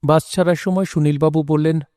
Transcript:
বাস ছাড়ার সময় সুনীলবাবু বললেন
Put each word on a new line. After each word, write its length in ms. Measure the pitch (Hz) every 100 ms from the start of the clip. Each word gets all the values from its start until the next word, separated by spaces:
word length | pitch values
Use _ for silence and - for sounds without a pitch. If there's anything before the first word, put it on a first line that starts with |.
বাস 280 | 143 156 -
ছাড়ার 220 | - 175
সময় 300 | 170 - 185
সুনীলবাবু 580 | 196 - 147 147 156 156
বললেন 380 | 147 151 156 160 143